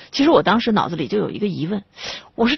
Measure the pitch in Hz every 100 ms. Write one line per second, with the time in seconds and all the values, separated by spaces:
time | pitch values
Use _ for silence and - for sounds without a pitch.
0 | - - 285 294 - 220 233 202 - 165
1 | 135 208 185 101 208 147 156 202 - -
2 | - - - - 233